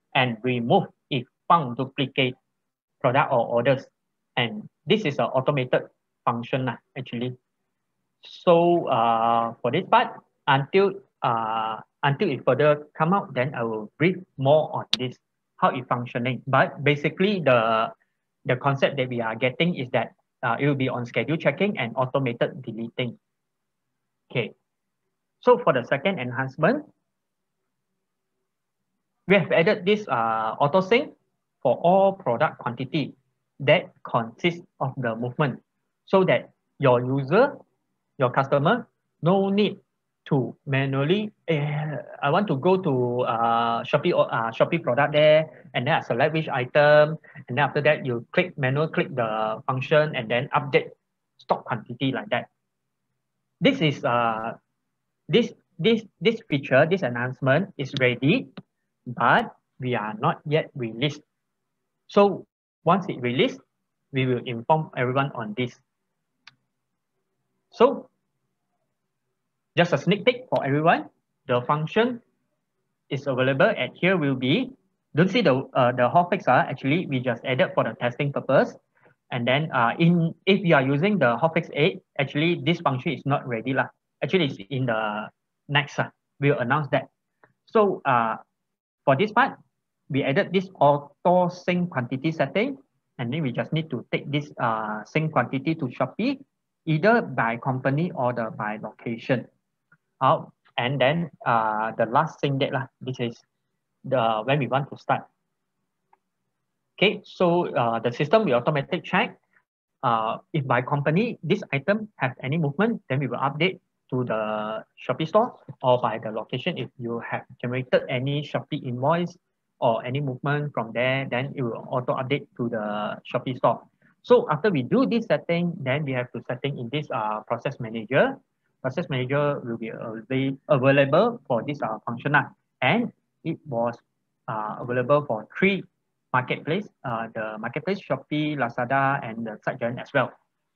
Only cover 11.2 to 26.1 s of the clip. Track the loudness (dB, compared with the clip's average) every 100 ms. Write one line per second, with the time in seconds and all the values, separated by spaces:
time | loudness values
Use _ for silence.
11.2 | -2 -2 -2 -2 -4 -6 -12 -2 0 2
12.2 | 0 0 0 4 4 2 -2 -2 0 0
13.2 | 0 -4 -2 -2 -4 -4 -8 0 0 0
14.2 | -8 -2 4 4 2 -6 -4 -2 -4 -8
15.2 | _ _ _ 0 0 0 -4 -4 -4 -4
16.2 | -4 -4 0 2 2 0 0 2 -2 0
17.2 | 0 2 4 4 4 0 -2 -6 _ _
18.2 | _ _ -4 -2 0 0 0 0 -4 -4
19.2 | -4 -2 -2 0 -2 -2 -2 -2 -4 _
20.2 | _ -6 -4 0 0 0 -2 -4 -4 -4
21.2 | -2 -2 -2 0 -2 -2 -6 -4 -2 -2
22.2 | -2 -2 -4 -6 -12 -10 -10 -6 -8 -8
23.2 | _ _ _ _ _ _ _ _ _ _
24.2 | _ -6 -6 -10 _ _ _ _ _ _
25.2 | _ _ 4 4 4 0 0 -2 -2